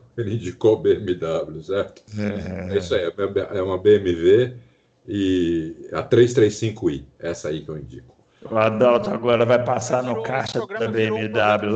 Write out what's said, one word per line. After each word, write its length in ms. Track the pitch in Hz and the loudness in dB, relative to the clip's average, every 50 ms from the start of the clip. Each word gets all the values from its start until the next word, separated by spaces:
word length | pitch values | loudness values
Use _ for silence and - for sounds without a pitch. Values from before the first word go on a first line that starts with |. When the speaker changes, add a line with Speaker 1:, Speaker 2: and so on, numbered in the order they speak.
| - _ | -18 _
Speaker 1:
<laughs> 80 | _ - | _ -8
ele 180 | 113 101 107 | -6 -6 -6
indicou 420 | 117 87 90 87 - - 110 107 92 | -6 -6 -8 -4 0 2 2 2 4
B 180 | 85 101 92 | 4 2 2
M 180 | 85 85 92 90 | 2 0 -4 -4
W", 460 | 85 82 82 80 80 76 78 78 80 78 | -4 -4 -4 -4 -4 -4 -6 -10 -12 -10
certo? 380 | 82 95 98 92 - - - - - 104 104 | -6 -4 -4 -4 -6 -10 -20 -20 -14 -10 -6
Speaker 2:
É. 560 | 104 104 101 101 87 92 92 92 92 90 98 | -6 -6 -6 -6 -8 -8 -10 -10 -6 -4 -4
Speaker 1:
É 40 | 101 | -4
isso 180 | 92 87 - | -2 -2 -2
aí, 80 | 101 87 | -2 -2
é, 540 | 85 - - 98 98 98 98 92 - - 98 | -4 -4 -4 -4 -2 -2 -2 -4 -4 -4 -4
é 40 | |
uma 160 | 92 95 92 92 | -4 -2 -4 2
B 200 | 95 104 104 101 | 4 6 6 6
M 160 | 98 92 87 | 4 2 -2
W 440 | 82 85 90 98 113 123 123 123 120 - _ _ _ _ _ _ _ _ - | 2 4 4 6 6 4 2 -4 -10 -20 _ _ _ _ _ _ _ _ -8
e 840 | 107 101 98 95 92 92 87 82 85 82 78 80 - - - - | -4 -2 0 0 2 2 0 0 0 -2 -4 -6 -10 -14 -14 -10
a 100 | - 82 - | -8 -8 0
três 300 | - 120 120 123 120 120 | 4 6 8 8 6 6
três 220 | 135 110 104 104 | 4 4 2 2
cinco 340 | - 117 110 98 - - 85 | 0 -4 -6 -4 -4 -2 -4
i, 160 | 73 69 67 - _ _ | -4 -4 -6 -14 _ _
essa 300 | - 82 85 - - 78 | -8 -8 -8 -6 -6 -6
aí 120 | 76 78 | -6 -8
que 80 | - 78 | -8 -10
eu 80 | 78 76 | -12 -12
indico. 400 | 67 62 64 62 - _ _ _ _ _ _ _ - - | -12 -14 -16 -20 -20 _ _ _ _ _ _ _ -12 -4
Speaker 2:
O 60 | 110 | 0
Adalto 540 | 110 110 113 107 107 123 123 120 120 - - | 2 2 2 4 4 4 4 4 4 2 -2
agora 340 | 101 113 117 123 120 113 117 | -4 -4 0 2 2 4 4
vai 160 | 117 123 120 | 4 2 2
passar 400 | 120 127 123 120 113 - - 127 | 2 0 -4 -4 -2 -2 -2 -2
no 100 | 127 127 | -2 -2
Speaker 3:
Virou, 120 | 117 110 - | -4 -6 -6
Speaker 2:
caixa 220 | - 127 131 - | -4 -4 -4 -6
Speaker 3:
esse 120 | - - 127 | -4 -6 -6
programa 260 | - - 101 110 113 | -6 -6 -6 -6 -4
Speaker 2:
da 60 | 107 107 | -4 -2
Speaker 3:
virou 240 | 113 110 110 107 107 | 0 0 0 0 -2
um 20 | |
Speaker 2:
B 60 | 107 | -4
M 80 | 107 107 | -4 0
W 260 | 113 107 104 107 104 104 104 107 | 0 2 2 2 2 0 0 0